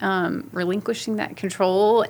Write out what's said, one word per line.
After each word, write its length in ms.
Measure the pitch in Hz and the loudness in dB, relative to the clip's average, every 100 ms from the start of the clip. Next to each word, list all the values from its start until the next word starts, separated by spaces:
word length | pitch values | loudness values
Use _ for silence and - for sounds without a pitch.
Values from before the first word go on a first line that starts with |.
um, 480 | 196 185 175 175 - | -2 0 0 -4 -6
relinquishing 640 | 180 180 202 220 226 - 214 | -4 -2 -2 -2 -4 -4 -4
that 200 | - - | -4 -6
control 680 | 190 - 185 190 214 226 | -6 0 2 4 4 4